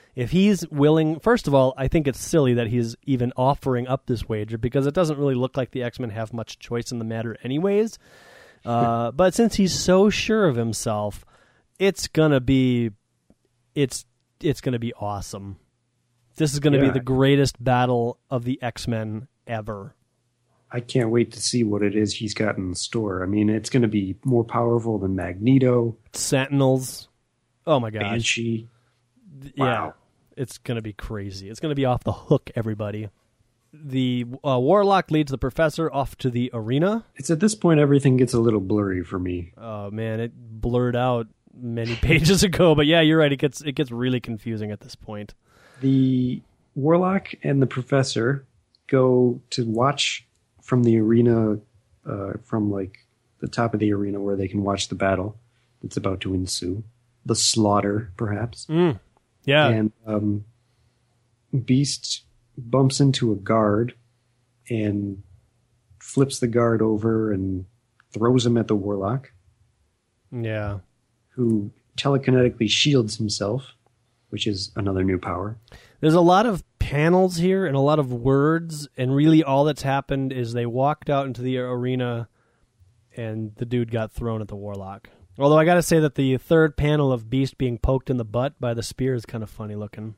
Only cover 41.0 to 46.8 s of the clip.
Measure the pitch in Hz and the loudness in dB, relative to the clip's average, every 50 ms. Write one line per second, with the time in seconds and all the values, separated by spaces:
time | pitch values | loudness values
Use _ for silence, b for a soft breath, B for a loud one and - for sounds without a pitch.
41 | 123 127 123 117 113 - _ _ _ _ - - 123 120 117 117 117 117 117 117 | 0 0 0 -2 -4 -6 _ _ _ _ -18 -12 -10 -8 -6 -6 -4 -6 -4 -2
42 | - 123 165 147 160 160 196 170 208 190 156 - 185 165 151 147 151 147 165 170 | 2 2 4 4 4 4 4 4 4 2 4 4 6 6 6 6 6 4 6 6
43 | 160 156 160 160 156 143 139 127 151 143 - - 147 151 131 156 143 123 117 117 | 6 6 6 6 4 4 2 2 0 -2 -2 -4 -8 -6 -2 -2 -4 -4 -4 -4
44 | 123 127 127 123 - 120 113 104 - 117 113 107 107 104 104 - - 127 - - | -2 0 0 -2 -2 -6 -10 -8 -6 -6 -6 -6 -6 -8 -10 -12 -14 -20 -20 -20
45 | - - 107 104 104 - - _ b b b b b b b 127 131 135 135 135 | -16 -14 -12 -12 -14 -14 -18 _ b b b b b b b -2 0 2 4 4
46 | 131 131 131 127 127 123 127 143 - _ _ _ _ _ - - | 2 2 2 0 0 -2 -4 -8 -12 _ _ _ _ _ -8 -2